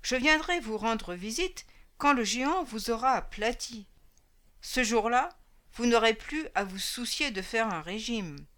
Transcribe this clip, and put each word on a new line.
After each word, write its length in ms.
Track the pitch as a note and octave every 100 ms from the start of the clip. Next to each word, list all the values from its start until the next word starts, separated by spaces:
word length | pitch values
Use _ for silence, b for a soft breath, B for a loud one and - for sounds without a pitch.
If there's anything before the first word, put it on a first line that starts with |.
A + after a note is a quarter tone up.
Je 160 | - B3+
viendrai 440 | C4+ D#4 D#4 F4
vous 180 | A3 A3
rendre 340 | G#3+ A3+ -
visite 540 | F3 G3 A3+ F#4 - - b b _
quand 160 | C#4+
le 100 | C#4
géant 400 | G#3+ A3+ C4 F#4
vous 240 | E4 A3 A3
aura 240 | A3+ C4
aplati. 760 | A#3+ - - G#3+ A#3+ - A#3 G3+ _ - _ _ _ _ _
Ce 200 | - -
jour-là, 460 | A#3+ A#3 G#3+ A#3+ D#4+ - - _ _
vous 100 | -
n'aurez 300 | A#3+ A#3 A3+
plus 340 | A3 - D4+ D#4
à 100 | -
vous 140 | G3+ F#3+
soucier 520 | - - A#3+ - D4
de 120 | G3+
faire 240 | F#3 A3+ A3+
un 160 | F3+
régime. 640 | E3+ G#3 A3 A#3 F3+ C#3+ D3